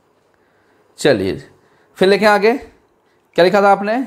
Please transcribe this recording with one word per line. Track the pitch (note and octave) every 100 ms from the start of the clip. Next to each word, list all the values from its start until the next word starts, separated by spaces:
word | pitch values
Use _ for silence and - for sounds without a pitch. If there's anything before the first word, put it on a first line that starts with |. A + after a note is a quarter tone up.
| _ _ _ _ _ _ _ _ _ -
चलिए | D#3 A2+ F#2+ C#2 - _ _ _ _ -
फिर | F#3+
लिखें | G3+ G#3+
आगे, | G#3 G#3+
क्या | C4 - _ _ _ _ _ _ -
लिखा | F3+ G3
था | G3+
आपने, | G3 G3+ A#3+